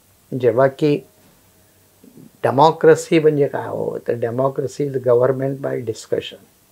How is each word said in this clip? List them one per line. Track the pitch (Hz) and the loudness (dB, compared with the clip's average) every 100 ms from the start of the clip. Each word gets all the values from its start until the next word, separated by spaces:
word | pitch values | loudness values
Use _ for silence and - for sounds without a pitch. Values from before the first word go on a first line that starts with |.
| _ _ - 135 | _ _ -10 -2
जेव्हा | 123 113 139 | 0 2 0
की | 139 151 147 - _ _ _ _ _ _ _ _ _ - - - _ | 2 -2 -2 -6 _ _ _ _ _ _ _ _ _ -20 -20 -20 _
Democracy | 120 123 156 160 156 156 - 165 | -2 4 4 4 4 4 4 2
म्हणजे | 151 147 139 | 4 2 -2
काय | - 113 | -4 -8
हो, | 107 107 110 | -6 -6 -8
तर | 117 | -6
democracy | 120 117 120 135 135 131 - 143 | -4 -4 -2 -2 -2 -8 -6 -6
is | |
government | 131 120 120 127 131 135 139 | -4 2 2 2 0 -4 -6
by | 135 | -6
discussion, | 131 117 - - - - - _ _ _ | -8 -8 -10 -6 -6 -6 -18 _ _ _